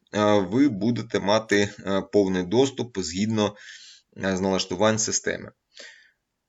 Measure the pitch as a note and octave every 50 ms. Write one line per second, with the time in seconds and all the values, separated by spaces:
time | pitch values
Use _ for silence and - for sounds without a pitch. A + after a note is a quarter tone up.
0 | _ _ - G#2 G#2+ G#2 G#2 G#2 F#2+ F2 G2+ B2+ C#3+ D3 A2+ F#2 G2+ A#2 B2 A#2
1 | - - - G2+ F2+ F#2+ G#2+ A2 G#2+ - G2+ G2+ G2+ G2+ - - - F#2 G2 G2
2 | F#2 - - G#2 G2 F#2+ F#2 F#2 F2+ F2 G2 B2 C3+ C3+ B2+ - B2 A#2+ - G2
3 | F2+ D#2 E2+ F#2 G#2+ A2 A2+ G#2+ G#2 G2 - - - - - - - - - -
4 | _ _ _ - F#2+ F#2+ F#2+ F#2 F#2+ F#2+ F#2+ F2+ - - F#2 F2 G#2+ A2 A2 G#2+
5 | A2 - G2+ - - F2 F2 F2+ - G#2+ - _ _ _ _ - - - - -
6 | _ _ _ _ _ _ _ _ _